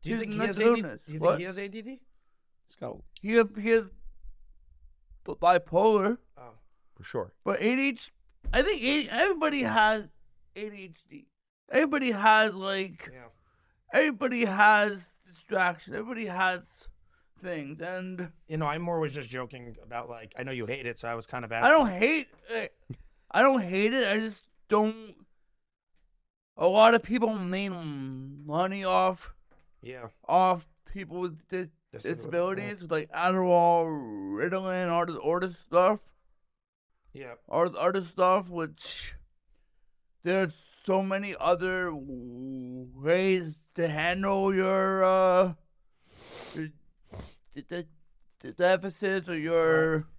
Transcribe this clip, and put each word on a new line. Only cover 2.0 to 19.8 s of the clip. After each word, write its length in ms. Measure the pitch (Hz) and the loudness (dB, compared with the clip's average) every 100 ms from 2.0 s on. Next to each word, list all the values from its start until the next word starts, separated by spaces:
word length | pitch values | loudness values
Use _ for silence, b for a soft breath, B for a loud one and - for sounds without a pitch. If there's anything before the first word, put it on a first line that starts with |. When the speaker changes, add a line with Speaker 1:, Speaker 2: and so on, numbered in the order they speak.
| _ _ _ _ _ _ _ | _ _ _ _ _ _ _
Speaker 3:
He's 80 | - | -12
got 200 | 120 - - - | -12 -12 -16 -12
Speaker 2:
He 120 | 196 | 2
has, 140 | 233 220 214 | 4 4 0
he 80 | 214 | 2
has 120 | 226 202 - - - - - - - - - - _ _ - | 2 2 -14 -16 -14 -14 -16 -20 -20 -20 -20 -20 _ _ -20
b-, 80 | - - | -14 0
bipolar. 760 | 170 180 175 165 214 208 196 247 _ - | 4 4 4 2 4 4 2 -2 _ -20
Speaker 1:
Oh. 120 | 123 113 _ _ _ _ | -20 -20 _ _ _ _
Speaker 4:
For 60 | |
sure. 300 | - 123 92 _ | -8 -8 -8 _
Speaker 2:
But 160 | - 196 | -4 0
A 140 | 214 262 | 2 2
D 120 | 277 | 0
H 180 | 233 - _ _ _ | -2 -14 _ _ _
D, 40 | - | 0
I 100 | 220 | 2
think 200 | 311 349 | 2 0
A-, 240 | 233 294 254 | 0 -2 -2
everybody 520 | 226 381 339 302 285 | 0 0 0 -2 -2
has 460 | 233 220 214 220 202 - - _ _ | 0 2 2 2 -6 -18 -20 _ _
A 160 | - 214 | -14 -12
D 140 | 208 | -12
H 160 | 190 160 _ | -18 -20 _
D. 160 | 151 _ _ _ _ _ | -20 _ _ _ _ _
Everybody 400 | - 302 294 262 | 0 2 0 0
has, 420 | 208 214 214 220 | 2 6 6 4
like, 560 | 190 190 196 190 165 - | 0 -6 -4 -6 -10 -20
Speaker 1:
Yeah. 140 | 127 117 _ _ _ _ _ _ | -20 -20 _ _ _ _ _ _
Speaker 2:
everybody 520 | - 302 220 254 240 | 2 2 0 -4 0
has 680 | 226 190 208 214 208 202 170 _ _ | -2 6 6 6 2 -2 -14 _ _
distractions. 680 | 180 _ 196 180 165 - - | _ _ 0 0 -2 -10 -10
Everybody 300 | 220 233 214 | -8 -8 -8
has 340 | 180 185 180 - - - - _ _ _ _ | -2 0 -2 -10 -20 -20 -20 _ _ _ _
things, 380 | 185 165 139 156 | -10 -10 -10 -10
and 500 | 170 185 185 180 175 - _ | -8 -8 -8 -10 -12 -14 _
Speaker 1:
You 100 | 156 | -4
know, 80 | 151 | -2
I 100 | 156 | -2
more 220 | 175 170 | -4 -2
was 120 | 156 | -4
just 160 | 139 120 | -6 -10
joking 440 | 127 123 127 120 110 | -10 -10 -12 -18 -18